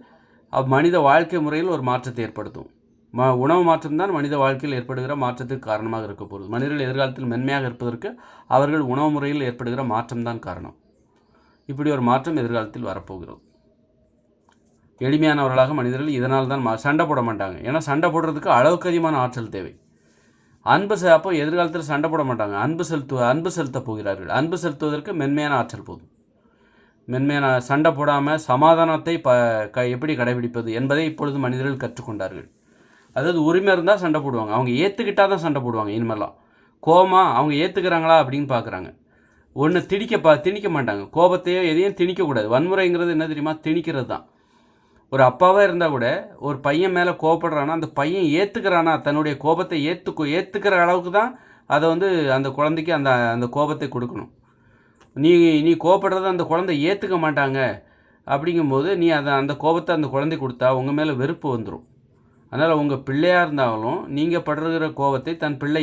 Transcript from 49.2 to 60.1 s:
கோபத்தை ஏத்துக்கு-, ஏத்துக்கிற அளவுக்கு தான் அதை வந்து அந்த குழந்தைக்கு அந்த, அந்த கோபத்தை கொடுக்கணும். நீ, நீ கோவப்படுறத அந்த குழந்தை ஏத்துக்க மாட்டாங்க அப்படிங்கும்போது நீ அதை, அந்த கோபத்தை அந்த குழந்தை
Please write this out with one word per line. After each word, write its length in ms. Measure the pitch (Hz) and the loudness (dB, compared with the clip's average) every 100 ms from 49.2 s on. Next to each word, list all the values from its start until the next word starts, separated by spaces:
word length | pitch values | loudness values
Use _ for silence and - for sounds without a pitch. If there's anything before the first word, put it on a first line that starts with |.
| 151 143 | -2 -2
கோபத்தை 420 | 147 165 180 165 147 | 0 0 0 -2 -2
ஏத்துக்கு-, 440 | 175 190 165 147 165 | -4 -6 -4 -2 -2
ஏத்துக்கிற 400 | 196 202 196 185 | -2 -2 0 4
அளவுக்கு 260 | 170 180 175 | 4 2 0
தான் 220 | 196 233 - - - _ | 0 0 -4 -20 -20 _
அதை 180 | 143 165 | 0 2
வந்து 440 | 165 196 175 143 | 2 0 0 2
அந்த 180 | 131 139 | 0 0
குழந்தைக்கு 440 | 135 151 160 160 | -2 -2 0 -2
அந்த, 160 | 156 139 123 120 | 0 2 2 2
அந்த 180 | 117 120 | 0 -2
கோபத்தை 400 | 143 147 135 143 | -2 -2 -2 -6
கொடுக்கணும். 420 | 127 120 101 90 _ _ _ _ _ _ _ _ - | -6 -6 -8 -14 _ _ _ _ _ _ _ _ 0
நீ, 140 | 156 175 170 151 | 4 6 6 4
நீ 100 | 160 | 4
கோவப்படுறத 540 | 160 156 196 196 190 190 | 2 4 2 2 0 -2
அந்த 160 | 180 | -2
குழந்தை 300 | 165 165 185 147 156 | -2 -2 -2 -2 0
ஏத்துக்க 300 | 202 202 180 | -2 -2 -2
மாட்டாங்க 420 | 160 147 139 135 127 90 - _ _ _ - | 0 0 0 0 -2 -4 -12 _ _ _ -4
அப்படிங்கும்போது 680 | 139 160 170 147 135 160 190 | -2 0 0 0 0 0 0
நீ 120 | 170 | 2
அதை, 240 | 151 143 | 2 2
அந்த 240 | 139 139 139 | 0 0 -2
கோபத்தை 380 | 156 165 165 | 0 0 0
அந்த 140 | 165 | -2
குழந்தை 300 | 143 | 0